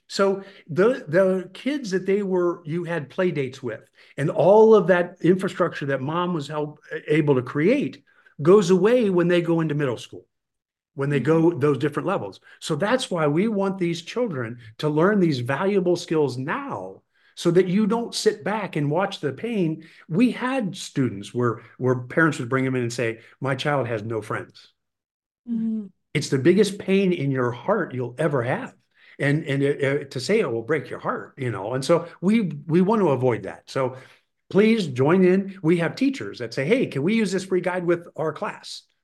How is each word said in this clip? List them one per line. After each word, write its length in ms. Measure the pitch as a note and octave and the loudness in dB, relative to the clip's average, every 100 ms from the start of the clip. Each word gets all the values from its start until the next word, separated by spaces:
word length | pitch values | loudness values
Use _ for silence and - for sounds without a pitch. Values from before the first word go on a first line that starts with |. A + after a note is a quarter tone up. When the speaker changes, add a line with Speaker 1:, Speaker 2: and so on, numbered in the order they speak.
| - | -6
Speaker 1:
So 360 | - G3 G3 - - - | 0 0 0 -6 -18 -4
the, 380 | D#3 G#3+ C4 - | 2 2 2 0
the 420 | E3 F#3+ F#3 F3+ | 2 4 2 -4
kids 380 | - B3+ D4 A3+ | -8 -4 -4 -2
that 140 | F#3 F#3 | -2 0
they 180 | G3+ | 0
were, 380 | G3 F#3 F3 F3 D#3 | 0 0 0 -2 -6
you 180 | E3+ | -6
had 260 | E3 E3+ C3+ | -4 -6 -6
play 220 | - F#3 | -2 0
dates 320 | D3 C3 - | 0 -4 -6
with, 160 | A#2+ G#2+ _ _ - - | -10 -10 _ _ -14 -4
and 120 | C#3 | -2
all 460 | - D#3+ G#3+ A3 G#3+ | 4 8 8 10 8
of 120 | E3+ | 6
that 280 | F3 F3 - | 4 2 0
infrastructure 640 | E3 F#3 F#3+ - E3+ E3+ C#3+ | 2 2 0 -2 -2 -2 -4
that 160 | C3+ | -4
mom 320 | C3 E3+ F3+ | -2 -2 -2
was 160 | E3+ C#3+ | -4 -4
help, 300 | D#3 D3+ - - D#3 - | -6 -6 -10 -12 -8 0
able 280 | D#3 D3 C3 | 2 4 2
to 60 | |
create 600 | A#2+ D3 E3+ C#4+ D#3 - _ _ _ - | 0 0 2 2 -2 -8 _ _ _ 0
goes 280 | D#3 G#3 E3+ | 6 6 6
away 400 | F#3 G3+ B3+ G#3+ | 4 4 4 4
when 200 | F3 E3+ | 2 2
they 120 | F3 | 2
go 200 | E3 E3 | 2 0
into 140 | D#3+ D3 | 0 -2
middle 220 | C#3 G#2+ | -2 -4
school, 280 | - F2+ - _ _ _ _ _ _ - | -10 -20 -20 _ _ _ _ _ _ -6
when 140 | C#3 | -2
they 120 | C#3+ | 0
go 220 | B2 D#3+ | 2 4
Speaker 2:
Mm-hmm. 160 | E3 D#3+ | 4 4
Speaker 1:
those 180 | D3 C3+ | 2 2
different 300 | D3+ D3+ C#3+ | 0 -2 -2
levels. 340 | F#3 G2+ - _ - | -4 -6 -14 _ -12
So 160 | - D3+ | -6 -2
that's 340 | G3+ B3+ - | 0 0 -2
why 180 | F3+ D3+ | 0 0
we 200 | D3+ A3+ | 2 0
want 300 | G3+ G3 F#3+ | 0 -2 -2
these 240 | F3 E3+ | -4 -4
children 560 | - A3+ B3 C3+ A2+ A#2+ - - | -6 -6 -4 -4 -8 -10 -18 -6
to 100 | D3+ | -2
learn 320 | D3+ F3+ G#3+ | 2 4 4
these 180 | E3+ C3 | 2 0
valuable 560 | A#2+ C3+ G3 G3+ F3+ E3+ | -2 -2 0 0 2 0
skills 420 | - D#3 C#3+ A#2+ | 0 0 0 -2
now, 640 | C#3 A#3+ C#4 A#2 F#2 G2 _ _ _ - | -6 -6 -6 -10 -12 -16 _ _ _ -4
so 140 | F3 | 2
that 180 | E3+ F#3 | 2 4
you 180 | F#3+ G#3+ | 2 2
don't 260 | A#3 A#3 | 0 -4
sit 300 | - G#3+ G#3 | -2 -2 -2
back 320 | F#3+ A3 F#3 D#3+ | -2 -6 -4 -4
and 160 | C#3+ | -2
watch 300 | D#3+ G3 - | 0 -2 -4
the 100 | C#3+ | -8
pain. 540 | C3 A3+ A3 D#3+ D#3 - - - | -6 -4 -2 -2 -2 -10 -20 -4
We 220 | E3 B3 | 2 2
had 440 | - B3 C4+ G3 - | 2 -4 -2 -4 -8
students 580 | - - B2 G2 G2+ | -8 -4 -4 -6 -8
where, 280 | A#2+ B2 A2 - - | -2 -2 -2 -10 -4
where 180 | B2+ B2+ | -2 -2
parents 440 | B2 - E3 C#3+ | -2 0 2 0
would 100 | A#2+ | -2
bring 160 | C3 C3 | -2 0
them 100 | C3 | -2
in 60 | |
and 100 | A#2+ | -4
say, 280 | A#2+ A#2 A2+ - - | -4 -4 -6 -12 -8
"My 160 | C3+ C3+ | -6 -4
child 320 | D3+ C#3+ A#2 | -2 -2 -2
has 160 | A2+ | -4
no 180 | A2 A2+ | -6 -6
friends." 520 | G2+ A2 F2+ - - _ _ _ _ _ _ _ A#3+ | -6 -8 -10 -18 -20 _ _ _ _ _ _ _ -8
Speaker 2:
Mm-hmm. 360 | A3+ A3+ A3 G3+ _ _ | -4 -4 -4 -8 _ _
Speaker 1:
It's 160 | D3+ - | -6 -2
the 100 | C3+ | 2
biggest 400 | C#3+ F#3+ G3 G3 | 4 4 2 -2
pain 340 | - G3 F#3+ | 0 2 2
in 160 | F3 C#3 | 0 -2
your 220 | C3 B2 | 0 -2
heart 420 | A#2+ - G#3 D#3 | -2 -2 -2 -2
you'll 220 | B2+ A#2 A#2+ | -6 -8 -4
ever 240 | D#3+ C#3+ | -2 -2
have, 320 | A#2 F#3 C4+ - _ _ - - | -2 -4 -6 -16 _ _ -20 -4
and, 260 | C3+ D3+ D3+ | 0 0 -2
and, 180 | C#3 | 0
uh, 240 | C#3 C#3+ C3+ | 0 0 -2
uh, 160 | D3 C#3+ | -2 -4
to 140 | C3+ | -6
say 200 | B2+ A3 | 0 0
it 120 | E3 | 0
will 120 | A#2 | -4
break 260 | G#2+ D#3 - | -2 -4 -4
your 80 | F#2+ | -8
heart, 360 | E3 A#3+ F#2+ - | -6 -6 -10 -8
you 140 | B2+ | -6
know? 220 | G2 G2+ C3 | -4 -4 -2
And 100 | C#3 | 2
so 220 | E3 E3+ - | 2 0 -4
we, 320 | F3 A3+ F3+ - - | 0 2 0 -6 0
we 160 | E3 | 2
want 200 | F#3+ A3+ | 2 2
to 80 | F3 | 2
avoid 340 | C3 B2+ A2 | 2 0 -2
that. 260 | F#2 E2+ - | -6 -14 -8
So 260 | C3+ C3 B2 - _ _ _ - | -4 -4 -6 -18 _ _ _ -2
please 380 | F#3+ G#3+ A3+ E3 | 2 4 2 0
join 360 | B2 C#3 F#3+ | 0 2 4
in. 360 | F3+ F#3+ G3 - | 4 4 0 -4
We 160 | D#3 F3 | 0 0
have 180 | D#3+ - | 0 -2
teachers 440 | C4+ C4+ G2+ - | -2 -2 -8 -10
that 140 | A2+ | -8
say, 120 | - C3+ | -4 0
"Hey, 220 | B3+ F3+ | 0 0
can 160 | C#3 | -2
we 100 | D#3 | 0
use 180 | A3+ G3+ | 0 0
this 140 | F#3 F#3+ | -2 -2
free 160 | F#3 | -4
guide 240 | F3+ F#3 F3 | -2 -2 -2
with 220 | E3+ E3+ - | -2 -4 -8
our 180 | D#3 | -6
class?" 500 | D3+ A3 - - - - _ | -6 -8 -10 -16 -18 -20 _